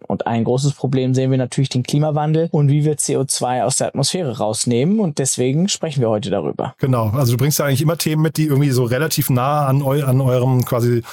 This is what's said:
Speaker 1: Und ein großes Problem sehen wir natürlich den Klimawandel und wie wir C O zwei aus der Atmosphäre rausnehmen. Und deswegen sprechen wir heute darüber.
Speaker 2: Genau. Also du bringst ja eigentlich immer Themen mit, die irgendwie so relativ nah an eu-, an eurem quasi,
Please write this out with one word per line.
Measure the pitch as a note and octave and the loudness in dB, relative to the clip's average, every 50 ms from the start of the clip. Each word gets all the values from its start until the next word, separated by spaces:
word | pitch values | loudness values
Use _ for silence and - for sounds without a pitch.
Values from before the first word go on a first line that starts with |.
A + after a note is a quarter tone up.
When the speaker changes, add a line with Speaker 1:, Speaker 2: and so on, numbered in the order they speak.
| - - | -8 -6
Speaker 1:
Und | F#2+ - - | -6 -4 -2
ein | - A#2 A#2 A2+ | -2 -2 0 0
großes | A2+ B2 C3 C#3 C#3+ C3+ | 0 0 0 0 0 -2
Problem | - - B2+ B2+ C3 B2+ B2+ B2+ | -2 -2 -2 0 0 0 0 0
sehen | C3 C3 C3 | 0 2 2
wir | C3+ C3 | 0 0
natürlich | B2+ A#2+ - - C3+ - | 0 -2 -2 -2 -2 0
den | - B2+ B2+ | 0 -2 -2
Klimawandel | - - D3 D3+ D#3 D3 D3+ D3+ D#3 D#3 D#3+ E3 E3 | 0 0 0 0 0 0 0 0 0 0 0 0 0
und | - D#3 C#3+ C3+ | 2 2 2 4
wie | C#3+ D3+ D3 | 2 2 2
wir | D#3 D3+ - | 0 0 0
C | - - C#3 | -2 -2 -2
O | C3 C3+ | -2 -2
zwei | - - - B2+ B2 B2+ B2 G#2 | -2 -4 -4 -2 -2 -2 0 0
aus | A#2 - | 0 0
der | - B2+ | 0 -2
Atmosphäre | - - - C#3 - - F#3 F3 C3 G#2+ - | -2 -2 -2 -2 -2 -2 -2 -4 -4 -4 -2
rausnehmen. | G#2 G#2+ A2+ - - A#2+ A#2+ A#2 C3+ F3 G#3 A3 | -2 -2 -2 -2 -2 0 0 2 2 2 2 2
Und | G#3 E3 C#3+ - | 0 0 -2 -2
deswegen | C#3 B2+ - - B2 C3 C3+ D#3 F#3 G3+ | -2 -2 -2 0 0 0 0 0 0 -2
sprechen | - - - E3 C#3+ C#3 | -2 -4 -6 -4 -2 0
wir | A#2+ A2+ | 0 0
heute | A2 G#2 - F#2+ | 0 0 -2 -2
darüber. | F2+ G2 D2+ C2+ - - G#1+ - - - | -2 -2 -2 -2 -4 -4 -6 -8 -6 -4
Speaker 2:
Genau. | - C3+ B2+ A#2+ A2 G#2+ | -2 0 0 0 0 0
Also | G2+ C#3+ C#3 A#2 B2 | 0 0 2 2 2
du | A2+ | 2
bringst | C3 D3+ C#3+ - | 2 0 0 0
ja | D3+ | 0
eigentlich | C#3+ C3+ A#2+ D#3+ | 0 0 0 0
immer | D3+ E3+ | 0 0
Themen | - - E3 D#3 D#3 D#3 | 0 -2 0 0 2 0
mit, | D#3+ - - | 0 0 0
die | D#3 | 0
irgendwie | D3+ C#3 C3 D3 C#3+ | 2 2 2 2 2
so | B2+ B2 B2+ | 2 2 2
relativ | A#2 B2 C3 D#3 D#3 - - - - | 2 0 0 0 -2 -2 -2 0 0
nah | C3+ B2 B2 C#3 D3+ D3+ D3 | 0 2 2 2 0 0 2
an | C3 C3+ C#3+ D3 | 2 0 0 0
eu-, | C3+ C#3 D3 C#3+ | 0 0 0 0
an | C3 B2+ C3 | 2 2 2
eurem | C3+ B2+ B2+ B2 A#2+ C3 B2+ B2 A#2+ | 2 2 2 2 2 2 2 0 0
quasi, | - C3 A#2+ A#2 A#2+ A#2+ A#2+ A#2 - | 0 0 0 2 2 0 0 -2 -6